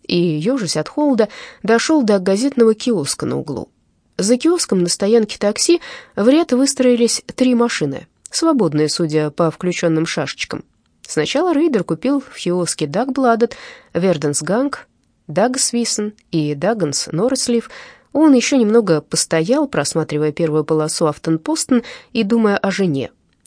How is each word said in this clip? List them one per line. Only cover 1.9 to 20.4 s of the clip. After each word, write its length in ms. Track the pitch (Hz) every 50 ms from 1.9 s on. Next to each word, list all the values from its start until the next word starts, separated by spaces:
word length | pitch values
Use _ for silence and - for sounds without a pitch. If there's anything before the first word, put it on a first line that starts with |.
| 320 302 254
до 160 | 208 208 190
газетного 540 | 180 190 196 202 254 285 269 - 233 220 220
киоска 520 | 220 - 254 233 180 143 - - - 139
на 120 | 123 127 139
углу. 320 | - 147 139 - - - _ _ _ _ _ _ _ _ _ -
За 200 | 185 202 247 247
киоском 460 | - 320 359 339 - - - 185 175
на 60 | 170
стоянке 480 | - - 196 202 226 233 214 208 - -
такси 420 | - 202 208 - - - 339 339 - - - - - - _
в 120 | - 202 240
ряд 220 | 277 320 339 - 254
выстроились 680 | 247 277 269 - - 254 254 247 233 240 226 - - - - -
три 200 | - 254 254 247
машины, 520 | 233 240 240 - - 160 143 135 - - _ _ _ _ -
свободные, 580 | - - 330 330 311 254 202 160 143 151 156 147
судя 440 | - - 175 156 151 156 151 151
по 180 | 147 - 175 160
включённым 560 | - - - 180 175 - - 170 160 160 160
шашечкам. 580 | 156 - 170 147 139 - - - - - - - _ _ _ _ _ _ _
Сначала 520 | - - - 156 151 - - 269 349 370 320
Рейдер 300 | 277 330 339 269 208 170
купил 380 | - 165 160 - 254 285 277
в 140 | 269 - -
киоске 500 | - - 180 175 180 175 165 - - 156
Дагбладет, 720 | 147 143 190 247 269 254 277 262 240 226 220 233 233 - - - - - - _ _ _
Верденсганг, 960 | 170 175 190 175 143 151 147 143 - 151 156 190 233 269 285 277 - - _ _ _ _ _ _ _ _ -
Дагсвиссен 840 | 151 180 208 254 254 269 - - - 240 233 226 - - 208 208 208 _ _ _
и 220 | - 165 151 147 147
Даганс 560 | 143 151 196 233 220 175 147 135 - - -
Норреслив. 580 | - 160 208 254 269 262 - - 240 233 - - - - - - - - _ _
Он 220 | _ 285 311 311 269
ещё 240 | 247 220 - 285 262
немного 440 | 226 208 220 233 220 185 165 151
постоял, 640 | - _ - 165 - - 165 165 160 185 247 302 302 277
просматривая 640 | - 160 143 - - 165 151 139 147 147 151 151
первую 320 | 147 -